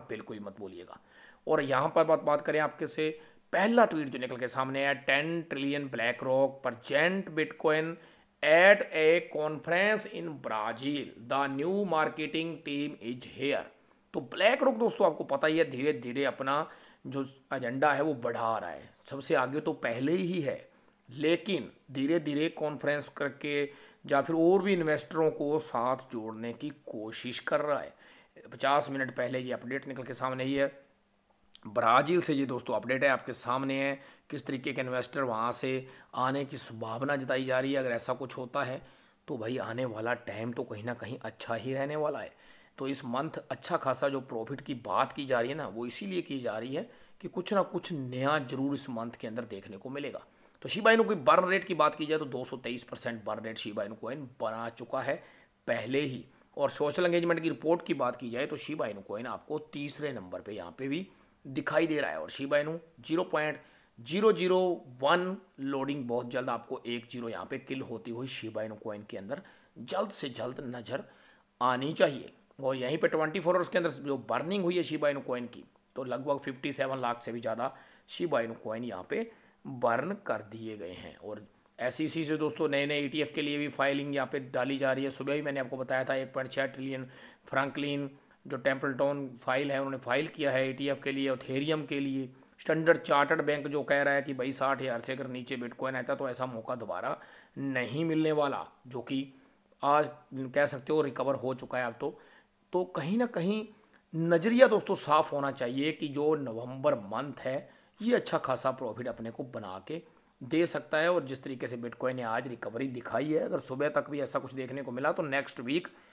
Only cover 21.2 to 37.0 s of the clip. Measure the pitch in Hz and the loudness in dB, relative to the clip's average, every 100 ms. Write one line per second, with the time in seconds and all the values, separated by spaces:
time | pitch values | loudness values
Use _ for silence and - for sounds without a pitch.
21.2 | 151 170 202 165 101 - - 131 139 170 | 2 2 2 -2 -4 -12 -10 -2 2 2
22.2 | 151 143 156 - 151 139 143 147 143 - | 2 0 0 0 -4 0 0 0 -4 -4
23.2 | 139 135 147 143 143 - - - 139 139 | -4 -4 -2 0 -2 -6 -20 -16 2 2
24.2 | 139 165 165 190 190 180 156 151 - 160 | 4 6 6 6 6 4 4 2 0 2
25.2 | 156 151 147 151 147 120 123 131 - 117 | 2 2 0 0 0 0 0 0 -4 -8
26.2 | 110 110 117 117 147 143 - 113 110 - | -6 -6 -8 -8 -10 -10 -12 -10 -6 -6
27.2 | 127 120 - 151 147 135 71 - - - | -4 -6 0 0 2 -2 -4 -14 -20 -20
28.2 | _ - - 123 139 147 135 135 131 120 | _ -20 -18 -2 2 4 2 -2 -2 -2
29.2 | 123 127 127 113 120 135 139 131 127 123 | -2 -2 -4 -6 -4 -6 -6 -10 -8 -4
30.2 | 131 131 131 139 139 - - _ _ _ | -4 -2 0 2 0 -2 -20 _ _ _
31.2 | _ _ _ - 110 107 113 123 143 175 | _ _ _ -18 -4 2 6 6 6 4
32.2 | 165 139 131 123 - 107 117 131 139 127 | 4 2 0 -2 -2 -2 0 4 4 4
33.2 | - 117 120 131 135 135 139 139 - - | 0 -6 -2 0 0 0 -2 -4 -10 -20
34.2 | - 147 139 131 143 131 127 127 120 147 | -10 -8 -6 -4 -4 -4 -2 -2 -2 -2
35.2 | 131 110 117 120 131 131 131 - - - | -2 0 0 -2 -2 -2 -6 -16 -8 -2
36.2 | 131 139 135 131 - 113 110 113 | 0 0 -4 -6 -8 -6 -6 -4